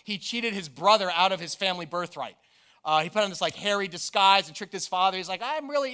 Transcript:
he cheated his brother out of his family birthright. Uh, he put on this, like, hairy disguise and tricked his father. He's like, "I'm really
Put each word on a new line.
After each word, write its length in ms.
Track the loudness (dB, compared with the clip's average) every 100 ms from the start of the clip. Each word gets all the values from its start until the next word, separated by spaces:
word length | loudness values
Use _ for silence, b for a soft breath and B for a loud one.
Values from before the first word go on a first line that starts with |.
| -10
he 140 | -8
cheated 340 | -6 -4 -4
his 160 | -4 -8
brother 420 | 0 4 4 4
out 220 | 2 2
of 80 | 2
his 120 | -4
family 320 | -4 -2 -2 -4
birthright. 520 | -6 -6 -8 -10 -12 b b b b
Uh, 200 | 0 2
he 60 | 2
put 140 | 0
on 60 | -2
this, 120 | 0
like, 140 | -4 -2
hairy 320 | -2 0 -2
disguise 600 | -6 -4 4 6 6 4
and 80 | -8
tricked 180 | -12
his 140 | -10 -4
father. 300 | 2 2 0
He's 120 | -4
like, 120 | -6
"I'm 260 | -4 -6 -2
really 220 | -2 -2